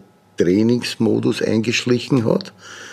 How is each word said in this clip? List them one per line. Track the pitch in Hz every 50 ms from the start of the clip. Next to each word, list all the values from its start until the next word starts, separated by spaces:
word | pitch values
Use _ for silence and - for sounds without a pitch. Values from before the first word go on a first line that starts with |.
| - - _ _ _ _ _
Trainingsmodus | - 95 85 92 101 113 113 123 120 120 - - - 113 107 110 113 117 123 113 -
eingeschlichen | - - 104 110 110 117 117 - - 123 123 120 - - 147 131 107
hat | 117 - 196 - - - - - - - - - -